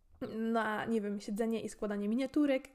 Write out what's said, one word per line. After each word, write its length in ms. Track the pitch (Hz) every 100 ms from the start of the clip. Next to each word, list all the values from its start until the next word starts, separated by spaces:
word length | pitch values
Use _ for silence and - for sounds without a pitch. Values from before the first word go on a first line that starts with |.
| _ - 254 220
Na, 480 | 226 226 214 214 -
nie 160 | 226
wiem, 180 | 202 208
siedzenie 420 | 214 208 226 226
i 80 | 208
składanie 400 | - 214 202 202
miniaturek, 600 | 233 262 311 294 269 -